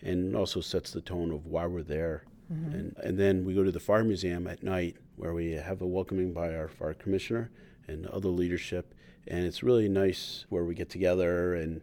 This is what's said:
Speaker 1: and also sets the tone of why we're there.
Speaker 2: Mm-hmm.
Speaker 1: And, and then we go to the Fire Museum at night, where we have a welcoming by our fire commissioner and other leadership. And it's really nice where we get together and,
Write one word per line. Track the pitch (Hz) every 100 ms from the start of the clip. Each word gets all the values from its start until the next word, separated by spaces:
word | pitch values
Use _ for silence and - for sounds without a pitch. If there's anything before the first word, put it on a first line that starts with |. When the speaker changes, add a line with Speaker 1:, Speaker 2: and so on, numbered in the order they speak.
Speaker 1:
and | - 90 92 104
also | 92 95
sets | 82 92 -
the | 87
tone | - 90 85
of | 78 82
why | 80 85
we're | 87
there. | 73 76 82 78 - - -
Speaker 2:
Mm-hmm. | 160 160
Speaker 1:
And, | 151 - -
and | - 95
then | 98 95
we | 92
go | 95
to | 95
the | 85
Fire | - 104
Museum | 113 95 92 87 87
at | 87
night, | - 92 87 - - -
where | 82
we | 85 85
have | 80 82 95
a | 90
welcoming | 92 92 95 92
by | 85 85
our | 80 78
fire | - 78
commissioner | 78 - 95 - 117 117 - - - -
and | 78 87
other | 98 95
leadership. | 90 87 87 - 90 - - - - -
And | 87
it's | 87 -
really | 127 123 104
nice | 98 98 87 - - -
where | 92
we | 85 85
get | 87
together | 90 92 92 87 87 87 87
and, | 80 80